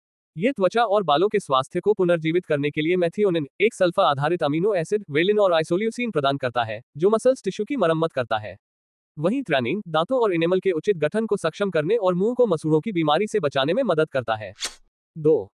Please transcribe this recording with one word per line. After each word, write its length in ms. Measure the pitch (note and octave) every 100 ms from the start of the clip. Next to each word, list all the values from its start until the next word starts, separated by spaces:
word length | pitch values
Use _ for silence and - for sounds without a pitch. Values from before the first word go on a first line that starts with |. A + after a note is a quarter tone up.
| _ _ _ D#3
ये 140 | A3
त्वचा 320 | C#4 F#3 A3+
और 200 | A3+ G3+
बालों 260 | E3+ D3 G3+
के 100 | G#3
स्वास्थ्य 400 | - C3 C3 F3+
को 140 | G3
पुनर्जीवित 520 | - F3+ F3 D#3 E3+ -
करने 260 | D3+ D3
के 100 | D#3
लिए 140 | D#3 F3+
मेथियोनिन, 520 | E3+ F#3+ G#3 E3 C#3 -
एक 120 | G#3
सल्फा 300 | - F3+ F#3
आधारित 400 | F3 C#3 D3 F3
अमीनो 300 | D3 D#3 G3
एसिड, 320 | G3 D#3+ G#3+ G3+
वेलिन 300 | C#3+ F#3 G#3
और 140 | G3
आइसोल्यूसिन 580 | E3 D#3+ F3 A3+ A#3 A#3+
प्रदान 260 | D#3 C#3 C#3
करता 260 | B2+ B2
है, 180 | A2+ A2 - C#3+
जो 120 | F#3
मसल्स 340 | A3 B3+ C4
टिश्यू 220 | G3 - G#3+
की 120 | C#4+
मरम्मत 340 | E3+ D#3+ E3
करता 260 | - A#2+ G#2+
है। 200 | G#2+ F#2 _ _ _ _ _ -
वहीं 240 | D#3+ C4+
threonine 380 | A#3+ C#3 A#2+ G3 F3
दांतों 320 | D#3 E3+ C4
और 140 | A3+
एनेमल 260 | E3+ E3+ F#3+
के 120 | F#3+
उचित 260 | D#3+ G#3 F3+
गठन 280 | D3 G#3+ A3+
को 120 | G3+
सक्षम 320 | E3 - G3+
करने 260 | E3+ D3+ A#3
और 180 | F#3
मुंह 220 | F3+ G#3 B3
को 120 | A#3+
मसूड़ों 340 | D#3+ D#3 D#3
की 100 | A3
बीमारी 360 | E3+ D#3 D#3 G#3+
से 120 | G#3+
बचाने 340 | D3 C#3 C3+
में 100 | G#3
मदद 260 | B3 D#3 D#3
करता 260 | C3+ A2+ A2
है। 180 | G2+ G2 - - _ _ _ E3
दो, 340 | D3+ D3 G2